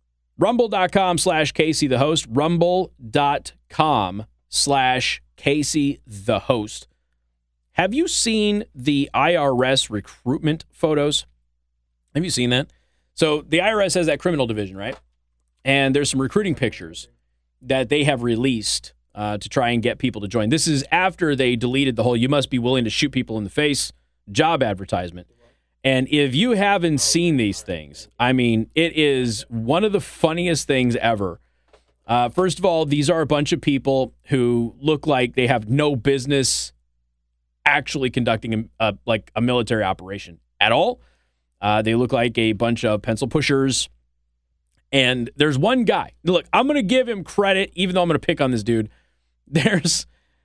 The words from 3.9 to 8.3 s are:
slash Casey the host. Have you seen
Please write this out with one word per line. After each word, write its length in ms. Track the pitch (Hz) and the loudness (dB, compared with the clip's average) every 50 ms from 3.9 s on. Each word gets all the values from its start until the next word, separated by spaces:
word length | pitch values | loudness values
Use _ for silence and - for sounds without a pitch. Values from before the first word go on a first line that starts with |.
| 143 117 101 92 92 101 107 - _ _ _ _ | 2 2 0 0 -4 -8 -12 -14 _ _ _ _
slash 760 | - - - 143 139 139 131 127 127 127 120 - - - - _ _ | -4 -2 0 0 2 2 2 2 0 0 -2 -4 -4 -6 -10 _ _
Casey 640 | - - 143 143 151 143 - - 156 143 139 135 - _ | -6 -2 0 0 0 -2 -2 -2 0 0 -2 -2 -6 _
the 320 | - 107 101 98 110 113 98 | -16 -18 -8 -4 -2 -2 0
host. 500 | - - 131 117 107 107 - - - - _ _ _ _ _ _ _ _ _ _ _ _ _ _ _ _ _ | 0 0 0 0 -2 -6 -10 -14 -18 -20 _ _ _ _ _ _ _ _ _ _ _ _ _ _ _ _ _
Have 200 | - 175 190 208 | -2 -2 0 0
you 160 | 285 339 359 | -2 -2 -2
seen 560 | - - - 233 | -2 -2 -2 0